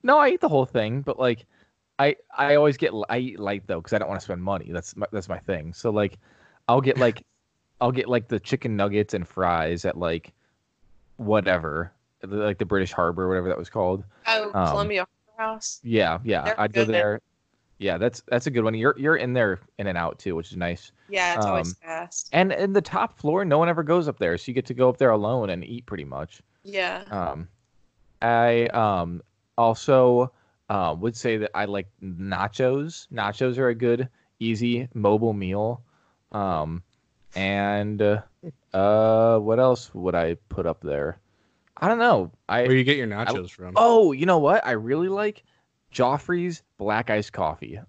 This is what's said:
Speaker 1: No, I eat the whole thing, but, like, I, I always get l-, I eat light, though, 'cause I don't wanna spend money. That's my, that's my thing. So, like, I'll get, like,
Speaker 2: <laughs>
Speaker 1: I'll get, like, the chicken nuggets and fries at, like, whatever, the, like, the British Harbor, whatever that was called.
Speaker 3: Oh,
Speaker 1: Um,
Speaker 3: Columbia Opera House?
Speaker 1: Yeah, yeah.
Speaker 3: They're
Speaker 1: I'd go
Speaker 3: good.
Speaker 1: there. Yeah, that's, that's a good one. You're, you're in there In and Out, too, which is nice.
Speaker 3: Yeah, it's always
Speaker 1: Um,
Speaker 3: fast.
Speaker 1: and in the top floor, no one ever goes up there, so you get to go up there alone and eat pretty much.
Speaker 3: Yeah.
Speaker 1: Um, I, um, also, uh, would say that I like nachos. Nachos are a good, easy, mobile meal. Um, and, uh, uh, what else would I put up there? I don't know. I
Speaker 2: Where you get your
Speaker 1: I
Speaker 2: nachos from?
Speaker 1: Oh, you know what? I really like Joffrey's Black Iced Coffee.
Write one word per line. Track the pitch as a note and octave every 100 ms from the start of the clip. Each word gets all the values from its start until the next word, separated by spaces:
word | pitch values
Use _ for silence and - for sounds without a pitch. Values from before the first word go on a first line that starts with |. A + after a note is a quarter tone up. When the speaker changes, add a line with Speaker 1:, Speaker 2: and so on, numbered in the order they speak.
Speaker 1:
No, | B3 D4+
I | C#4+
eat | F4+
the | -
whole | D3 C3
thing, | B2 G#2+ B2+
but, | C#3 B2
like, | B2+ A#2 - _ _ _ _ -
I, | C#3+ D3 _ -
I | C#3+
always | D3 D3 C3+
get | D#3+
l-, | A2 G#2
I | A#2+
eat | B2+ G2
light, | G2+ G2+ G2
though, | F2
'cause | E2
I | G#2+
don't | F2
wanna | F#2+
spend | - F2+
money. | F2+ G2 E2+
That's | E2+ - -
my, | G2+
that's | G#2+ F2+
my | E2+
thing. | - F2 D#2
So, | F2 A#2
like, | G#2 G2+ - _ _ _ _ -
I'll | B2+
get, | C3 C3+
like, | B2 A2+ _ _ _
Speaker 2:
<laughs> | _ _ _
Speaker 1:
I'll | B2
get, | C3 A#2+
like, | B2 A#2
the | A2
chicken | - B2+ A#2+ G#2+
nuggets | G2+ G#2 G2+
and | G2+ E2+
fries | - F2+ E2+ D#2+ E2+
at, | F#2 -
like, | F2 E2+ - _ _ _ _ _ _ - _ -
whatever, | G#2+ G#2+ F#2+ F2+ D#2+ D2+ F2 _ _ _
the, | F#2+
like, | G#2 G#2+ F#2+
the |
British | F#2 G2 F#2
Harbor, | - F2 E2+ F#2
whatever | F#2 F2+
that | -
was | E2+
called. | A2 F#2 F#2+ G2 _ -
Speaker 3:
Oh, | A3 G#3+
Speaker 1:
Um, | G3+ A#2+
Speaker 3:
Columbia | G3 G#3 G3+
Opera | F3+ _ _ A3+
House? | A3 A3 - -
Speaker 1:
Yeah, | A#2 A2 F2+ E2
yeah. | A#2 F2+
Speaker 3:
They're | D2 G#2+
Speaker 1:
I'd | G#2+
go | A2
Speaker 3:
good. | A2
Speaker 1:
there. | G#2+ G#2 G#2 _ _ _ _ _ _
Yeah, | G2 E2+
that's, | A#2 A#2 -
that's | A#2+ D3+
a |
good | A#2+
one. | A2
You're, | A2 B2 D3
you're | C#3+ E3
in | B2
there | B2 G#2+ F#2 _ -
In | G2
and | F2
Out, | E2+ -
too, | G2
which | E2 E2
is | F2+
nice. | F2 F2 - _ _
Speaker 3:
Yeah, | G3 F3+ E3+
it's | G2+
always | F3 E3+
Speaker 1:
Um, | -
Speaker 3:
fast. | E3 D#3+ F3+ - -
Speaker 1:
and | D#3+ F#3+
in | - G3
the | G3
top | - F#3+ A3+ _
floor, | D3 F3
no | F#3+ D3
one | E3+
ever | E3
goes | D3+ F3 D3+
up | B2
there, | F2+ E2+
so | -
you |
get | B2 -
to |
go | B2 B2+
up | B2
there | C3
alone | A2 G#2 B2+ G#2
and | F2+
eat | - A#2 A#2+
pretty | F#2+
much. | C#2 C2+ D#2 - _ _
Speaker 3:
Yeah. | G3 G3 F3+ F3+ F#3+
Speaker 1:
Um, | G2+ F2 D2+ F2 _ _ _ _ _ _ _
I, | A#2 A#2 A#2+ A#2 A#2
um, | - A2 F#2+ E2+ F2 - _ _ -
also, | A#2 A2+ - C3 B2+ B2 B2+ _ _ _ _
uh, | G2+ E2+ D#2
would | A2 A#2
say | B2+ A2
that | G#2+
I | - G2+
like | G2+ F#2+ _
nachos. | F#2+ F2 F#2+ F#2 G2+ - B2+ C#3 D#3 - -
Nachos | A#2+ G2+ G#2 B2+ B2
are | C3
a |
good, | A#2 A#2+ A#2+ C3 _ _ _
easy, | A2+ G#2+ A#2+ A#2+ B2+
mobile | A#2 G2+ G#2+ A2+
meal. | G#2 F#2 G2 A2 A#2+ _ _ _ _ _
Um, | G#2 G2 E2 D#2 E2 - _ _ _ - F#2
and, | G2 G2+ G2+ G#2 G#2 G#2
uh, | G#2 G#2+ - _ F3 - _
uh, | F#2+ G2+ G#2+ A2 A2 A2+ A2+
what | G#2+ A2+
else | C3 A#2+ -
would | - F2+ E2+
I | E2 E2+ _
put | - E2+
up | D#2+
there? | - C#2+ D2 - _ _ _ _ _ -
I | F3+
don't | A#3
know. | A#3+ C#3 F2 _ -
I | A2+
Speaker 2:
Where | B2
you | C3
get | B2+ C#3+
your | A#2
Speaker 1:
I | G2+
Speaker 2:
nachos | A2+ G2 F2+
from? | - F#2 F#2
Speaker 1:
Oh, | A#3 A#3 F#3+
you | C3+ E3+
know | E3+
what? | C#3+ G#3+ -
I |
really | A2+ A2+ D3 F3+
like | G3 G#3 G#3 _ _ _ _ _
Joffrey's | - B2+ C#3+ - F3 F3 E3 _ _
Black | G2+ G#2+ A#2+
Iced | G#2+ G#2
Coffee. | - E2 D#2+ A1 G2